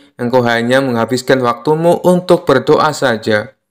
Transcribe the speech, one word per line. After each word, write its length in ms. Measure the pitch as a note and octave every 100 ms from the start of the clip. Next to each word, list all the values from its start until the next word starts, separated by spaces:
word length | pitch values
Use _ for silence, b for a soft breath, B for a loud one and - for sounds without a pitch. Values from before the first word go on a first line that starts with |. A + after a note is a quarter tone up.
| B -
engkau 240 | A#2+ B2+
hanya 400 | A#2+ A#2 A#2 C3
menghabiskan 560 | C3+ A#2 A2+ B2 - C3+
waktumu 640 | A#2+ A#2 - D#3 E3+ F3
untuk 400 | F3 F3+ F3+ F3
berdoa 480 | - C3+ C#3 D3 D3+
saja," 640 | C#3 C3+ A2+ A2 G#2+ - - _